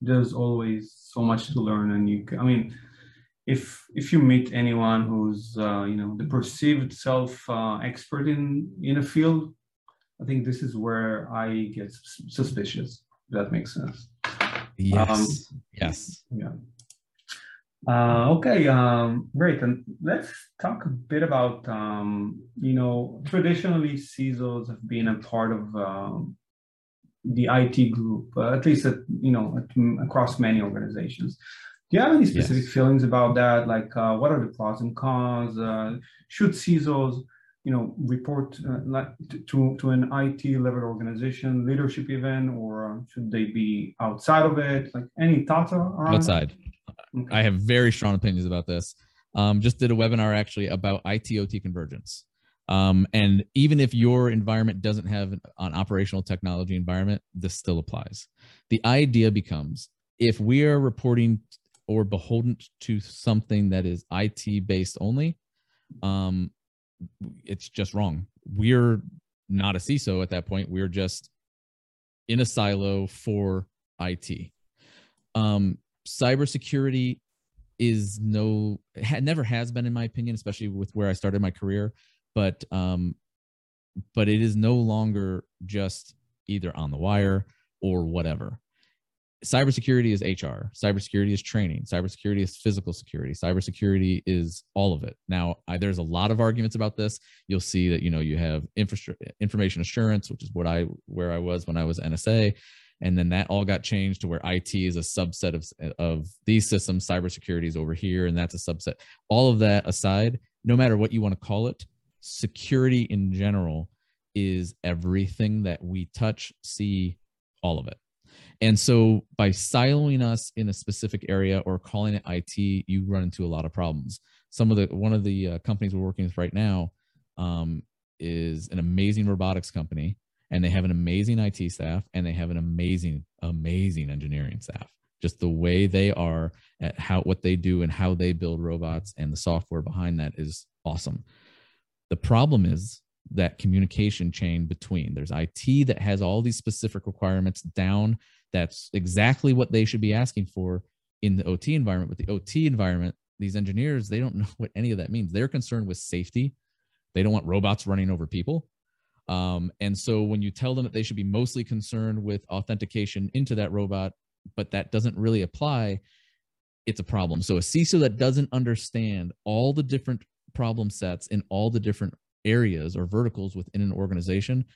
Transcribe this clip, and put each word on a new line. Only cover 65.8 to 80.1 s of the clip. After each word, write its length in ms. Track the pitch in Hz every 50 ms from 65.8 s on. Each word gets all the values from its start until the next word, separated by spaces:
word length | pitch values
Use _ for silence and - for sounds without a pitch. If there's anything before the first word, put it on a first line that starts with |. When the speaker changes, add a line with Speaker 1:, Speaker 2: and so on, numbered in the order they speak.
| _ - - -
Speaker 2:
um, 480 | 95 98 95 98 95 92 92 92 90 - _ _ _ _ _ _ _ _ _ - 87 - _ - - - - - -
it's 240 | - 98 - - -
just 240 | - - 98 -
wrong. 340 | - 104 104 90 76 82 95 - _ _ -
We're 560 | - 101 98 107 120 127 120 120 120 113 98 - - - - _ _ _ _ _ -
not 280 | 98 95 95 101 95
a 20 | 92
ciso 440 | - - 143 135 - 107 92 92
at 80 | 92 87
that 160 | 92 90 82
point. 240 | - 98 95 98 -
We're 180 | 90 95 98 90
just 400 | 85 101 95 92 - - - - _ _ _ _ _ _ _ _ _ _ _ _ _ _ _ _ _ _ _ -
in 120 | 113 123
a 60 | 127
silo 600 | - - 117 104 101 101 98 98 98 98 98 98
for 600 | 92 - - - 117 104 101 101 95 95 92 92 _ _ _ _ _ _ -
I 160 | 87 90 90
T. 380 | 85 - - 78 - 85 - _ _ _ _ _ _ _ _ _ _ _ _ _ _ _ _ -
Um, 420 | 110 110 107 104 101 98 95 - - _ _ _ _ - -
cybersecurity 1120 | - - 131 123 131 135 143 135 - 131 - - 143 139 135 135 131 127 127 123 - - _ _ _ _ _ _ _ _ - _ _ -
is 400 | 120 117 113 107 104 101 104 104
no, 580 | 107 107 107 107 107 110 107 107 107 107 104 - _ _ - - 107
ha-, 160 | 113 151 -
never 220 | 135 151 165 156
has 280 | 120 107 123 117 120 120
been, 120 | 120 123 120
in 80 | 120
my 120 | 120 120 117
opinion, 300 | 110